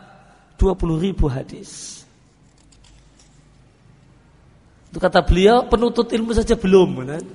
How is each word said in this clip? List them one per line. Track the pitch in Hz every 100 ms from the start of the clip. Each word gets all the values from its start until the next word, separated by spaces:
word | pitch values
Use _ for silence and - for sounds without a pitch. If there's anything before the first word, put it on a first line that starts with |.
| - - - - _ -
dua | 196 190
puluh | 170 160
ribu | 190 170 156
hadis. | 131 131 - 196 - - - - _ _ _ _ _ _ _ - - _ _ _ _ _ _ _ _ _ _ _ _ _ _ _ _ _ _ -
Itu | 170
kata | 185 180
beliau, | - 170 190 240 247
penuntut | 220 233 240 233
ilmu | 220 226
saja | 226 220 220
belum, | 190 190 170 131 127
kan? | 151 185